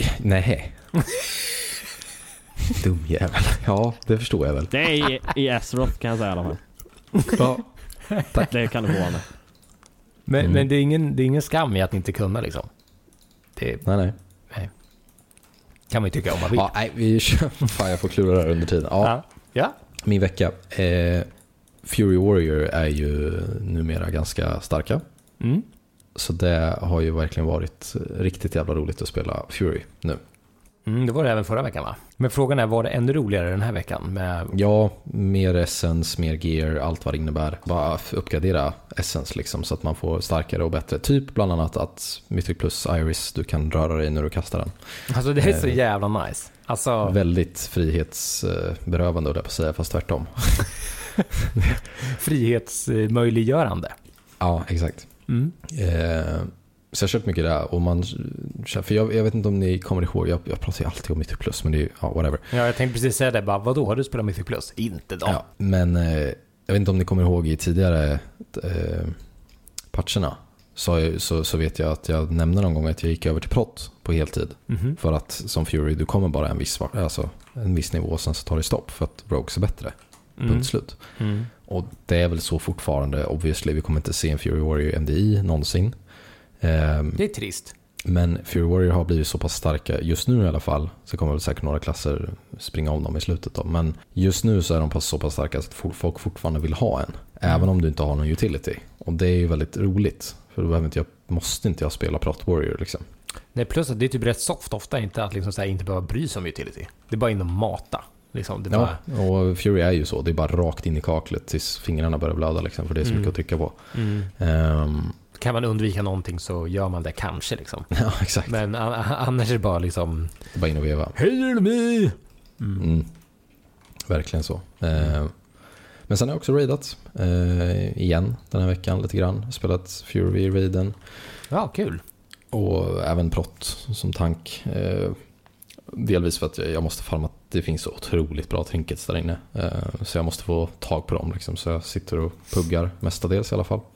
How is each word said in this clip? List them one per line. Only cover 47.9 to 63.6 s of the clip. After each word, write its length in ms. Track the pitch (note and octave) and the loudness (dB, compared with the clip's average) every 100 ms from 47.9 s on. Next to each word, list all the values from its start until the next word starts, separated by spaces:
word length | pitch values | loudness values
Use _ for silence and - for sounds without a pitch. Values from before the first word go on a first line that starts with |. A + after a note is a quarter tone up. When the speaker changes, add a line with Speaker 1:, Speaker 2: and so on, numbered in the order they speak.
| E2 D2+ - - - - E2+ - E2+ - E2+ F2 E2 D2+ | 2 0 -4 -6 -4 -2 -2 -4 -6 -2 2 2 2 0
Speaker 1:
höll 60 | D2 | -2
jag 80 | |
på 40 | - | -4
att 40 | |
säga, 200 | - D#2 | -2 -2
fast 200 | D2+ F2 | -2 -2
tvärtom. 340 | E2 - D2+ - | -2 -2 -2 -4
<laughs> 40 | - - - - - - - - - - - - - - - - - B2+ B2+ | 0 4 4 2 -4 -10 -10 -6 -2 0 0 0 2 2 2 -4 -8 -6 -4
Speaker 2:
Frihetsmöjliggörande. 1700 | - D3+ A#2 A#2 - - - A2+ G#2+ A#2 A#2+ A2+ A2+ D3 C3 F2 - - - - _ - | -2 2 4 2 0 -6 -2 2 2 4 4 4 4 4 2 -2 -6 -12 -20 -20 _ -2
Speaker 1:
Ja, 260 | F2+ E2+ E2+ | 2 2 0
exakt. 380 | E2+ E2 - - - - | 0 0 -4 -14 -12 -2
Speaker 2:
Mm. 240 | A#2+ D3 - - D#3 | 0 0 -4 -10 -2
Speaker 1:
Eh, 640 | F#2 E2 E2 E2 D#2+ D#2+ F2+ - _ _ _ | 0 2 2 0 0 -2 -4 -10 _ _ _
så 100 | - | -2
jag 40 | G2+ | 0
har 40 | |
kört 140 | A#2 G#2+ | 0 0
mycket 180 | F2 | 0
där 300 | E2 D2+ D2+ | 2 0 0
och 60 | F2 | 0
man, 220 | F2 F2 F#2 - - - - - A2 G2+ | 2 2 0 -4 -8 -10 -10 -10 -6 -4
för 100 | F#2+ | 0
jag, 200 | G#2+ A2 | 2 2
jag 100 | A2 | 2
vet 100 | A2 | 2
inte 140 | A2 G#2 | 2 2
om 120 | G2 | 2
ni 180 | F#2 F#2 | 2 2
kommer 240 | - F#2 | 0 0
ihåg, 260 | E2+ - E2+ | 0 0 0
jag, 120 | E2+ | -2
jag 160 | - - | -2 -4
pratar 200 | - - | -4 -4
ju 60 | - | -4
alltid 240 | - - | -4 -4
om 80 | D#2+ | -4
Mythic 200 | D2+ - | -2 -4
Plus, 260 | - - | -4 -2
men 80 | D#2+ | 0
det 60 | D#2 | 2
är 20 | |
ju, 60 | D2+ - | 0 -2
ja, 100 | - | -4
whatever. 260 | D#2+ D#2 D2+ - | 0 0 0 -2
Speaker 2:
Ja, 140 | A#2+ A#2+ | 0 2
jag 100 | A#2 | 2
tänkte 160 | B2+ | -2
precis 220 | A#2 B2 - | 0 0 2
säga 140 | C3 | 2
det, 120 | A2+ | 2
bara, 160 | G2 | 0
"Vadå, 280 | G2 | 0